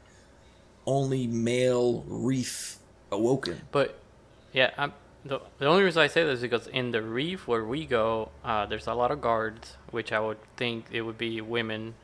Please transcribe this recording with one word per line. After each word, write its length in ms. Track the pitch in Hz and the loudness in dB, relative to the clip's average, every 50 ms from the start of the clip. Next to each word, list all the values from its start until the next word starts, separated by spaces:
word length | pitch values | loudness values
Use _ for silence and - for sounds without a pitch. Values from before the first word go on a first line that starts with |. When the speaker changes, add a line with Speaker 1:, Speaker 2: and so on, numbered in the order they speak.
| - - - - - - - - - - - - - - - - - | -20 -20 -20 -20 -20 -20 -20 -20 -20 -20 -20 -20 -20 -20 -20 -8 -2
Speaker 1:
only 400 | 123 135 139 135 135 135 135 123 | 0 0 2 2 0 0 0 0
male 760 | 117 117 113 117 117 123 123 127 127 123 123 120 123 120 - - - | -2 0 0 2 2 4 4 4 4 4 4 4 2 2 0 -4 -6
Reef 680 | 104 113 113 131 131 131 123 - - - - - - - - - - - - - | -6 -2 0 0 2 0 0 -2 -4 -4 -6 -8 -10 -12 -18 -20 -20 -20 -8 -4
Awoken. 480 | 101 101 113 120 135 - - 87 82 - - - | 0 2 4 4 2 2 -2 -6 -8 -8 -8 -2
Speaker 2:
But, 260 | - 120 - - - - - - - - - - - - - - - | 0 0 0 0 -4 -10 -20 -20 -20 -20 -20 -20 -20 -20 -20 -4 0
yeah, 160 | 131 127 - - - | 2 2 2 2 -2
I'm, 160 | 143 147 - - - - - - - | -4 -4 -6 -10 -20 -20 -20 -16 -8
the, 160 | 135 135 135 - - - - | -6 -6 -6 -8 -12 -6 0
the 80 | 139 | 4
only 160 | 143 170 196 | 6 6 6
reason 180 | 196 180 156 165 | 6 6 6 4
I 40 | 151 | 4
say 180 | 139 - 135 160 | 4 4 2 2
this 120 | 151 131 | 2 2
is 60 | 120 | 0
because 240 | 123 113 120 110 - - | 0 0 0 -2 -2 -4
in 240 | - 131 123 120 | -4 -2 -2 0
the 100 | 117 110 | -2 -2
Reef 440 | 110 110 113 127 147 170 190 185 - | -2 -2 -2 -2 -2 -4 -6 -6 -2
where 180 | 123 120 113 110 | -2 -2 0 0
we 200 | 110 131 156 156 | -2 -4 -6 -2
go, 460 | 127 127 113 110 113 113 113 107 - - - | 0 0 2 2 2 0 -2 -4 -6 -10 -8
uh, 220 | - 127 110 107 104 | -4 -2 0 0 0
there's 220 | 107 113 110 - | -2 -4 -4 -4
a 80 | 117 113 | -4 0
lot 160 | 120 120 120 | 0 0 0
of 100 | 151 143 | 0 0
guards, 560 | 123 117 117 110 110 110 110 113 - - - - - - | 0 0 0 0 0 -4 -6 -10 -16 -20 -20 -20 -16 -8
which 220 | - 117 110 - | -6 -6 -2 0
I 60 | 113 107 | 0 0
would 180 | 107 110 107 - - - - | 0 -2 -4 -6 -12 -14 -6
think 300 | - 123 120 117 113 113 - | -4 -4 -2 -4 -6 -8 -6
it 120 | 117 117 | -6 -4
would 160 | 113 113 113 113 | -4 -6 -6 -4
be 220 | 117 113 113 110 | -4 -4 -4 -6
women 520 | 107 110 117 117 113 110 110 110 110 113 113 - | -6 -2 -2 -2 -2 -2 -4 -6 -8 -10 -12 -16